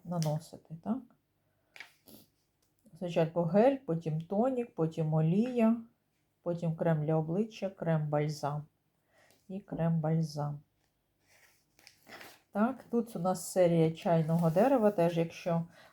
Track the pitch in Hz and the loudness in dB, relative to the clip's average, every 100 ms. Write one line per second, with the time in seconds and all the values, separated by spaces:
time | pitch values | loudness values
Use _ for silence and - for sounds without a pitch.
0 | 170 175 156 151 - - _ 160 - 247 | -4 -2 -2 -2 -6 -20 _ -12 -6 -6
1 | - _ _ _ _ _ _ - - _ | -8 _ _ _ _ _ _ -20 -20 _
2 | - - _ _ _ _ _ _ _ - | -20 -20 _ _ _ _ _ _ _ -12
3 | 180 170 160 170 170 190 240 269 - 165 | -6 0 0 0 2 4 4 4 -4 -4
4 | 165 156 165 202 247 254 240 - 160 160 | -2 -4 -4 -2 0 -2 -6 -4 -4 -2
5 | 156 156 156 190 240 240 220 233 - _ | -2 2 2 2 0 2 2 2 -4 _
6 | _ _ _ _ - 170 170 160 165 156 | _ _ _ _ -6 -4 -4 -2 0 0
7 | 151 160 156 175 220 - 196 - 160 160 | 0 0 0 -2 -4 -4 -10 -6 -2 0
8 | 151 151 151 151 143 147 147 _ _ _ | 0 -2 -2 -4 -6 -6 -10 _ _ _
9 | _ _ _ _ _ 190 - - 165 165 | _ _ _ _ _ -14 -10 -4 0 0
10 | 156 160 160 147 143 147 - _ _ _ | 0 0 -2 -4 -8 -8 -14 _ _ _
11 | _ _ _ _ _ _ _ _ - _ | _ _ _ _ _ _ _ _ -20 _
12 | _ - - - _ 202 226 262 - 233 | _ -20 -20 -20 _ -2 -2 -2 -4 -4
13 | 226 185 175 185 - - 175 170 160 160 | -4 -4 -2 -2 -2 2 4 6 4 2
14 | 202 165 156 165 170 160 240 269 214 208 | 2 2 2 2 2 4 4 6 4 4
15 | 170 170 165 - - 170 165 - - | 0 2 -2 -4 -4 -2 -4 -12 -20